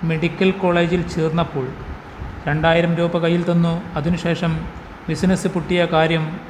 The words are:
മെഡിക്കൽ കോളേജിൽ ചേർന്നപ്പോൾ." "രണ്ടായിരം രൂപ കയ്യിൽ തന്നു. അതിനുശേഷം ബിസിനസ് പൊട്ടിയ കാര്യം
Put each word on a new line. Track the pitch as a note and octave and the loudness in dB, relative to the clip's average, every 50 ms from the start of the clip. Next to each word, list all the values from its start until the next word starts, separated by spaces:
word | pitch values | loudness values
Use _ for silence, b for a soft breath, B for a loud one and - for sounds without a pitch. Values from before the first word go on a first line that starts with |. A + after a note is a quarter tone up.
| - | 0
മെഡിക്കൽ | E3 D#3+ D#3 D#3 E3+ E3+ - F#3+ F#3+ | 0 0 0 0 -2 0 2 2 2
കോളേജിൽ | F#3+ F#3+ - F3+ F3 F3 F3 E3 E3+ F3+ E3 E3+ | 2 2 2 2 4 4 2 2 2 0 -2 -2
ചേർന്നപ്പോൾ." | - E3+ D#3+ D#3+ D#3 E3+ E3 - - D3 C3 B2+ D3 - - - - - - - - - - - - - - D3+ | -2 -2 -2 0 0 0 -2 -2 -2 -4 -4 -4 -6 -10 -10 -12 -12 -12 -12 -16 -14 -12 -12 -10 -10 -8 -4 -2
"രണ്ടായിരം | D3 D#3 D#3 E3 E3 E3+ E3+ F3 E3+ | -2 2 4 4 4 4 4 2 2
രൂപ | D#3+ E3+ E3+ E3+ F3 | 2 0 0 0 0
കയ്യിൽ | E3 E3 E3+ F3 E3+ E3+ | 2 2 2 2 2 2
തന്നു. | F3 E3+ E3+ E3+ E3 E3+ - - - | 2 4 4 2 0 -2 -4 -6 -6
അതിനുശേഷം | D#3 D3 E3+ F#3 E3 - E3+ E3+ D#3+ F#3 E3 D#3+ D#3 E3 - - - - - - - - - | -4 -2 0 -2 0 0 -2 -2 0 0 -2 -2 -2 -4 -8 -10 -12 -16 -16 -18 -14 -6 -6
ബിസിനസ് | D#3+ D3 E3 F#3 F#3+ F#3 - F#3+ | -4 0 2 2 2 2 0 0
പൊട്ടിയ | D#3+ F#3 D3+ C#3+ F3+ F3 F3 | -2 -2 -2 0 2 2 2
കാര്യം | D#3+ E3 D#3+ D#3+ D#3+ E3 E3 D#3 D#3 E3 F#3+ - | 4 4 4 4 4 2 0 0 -2 -6 -10 -12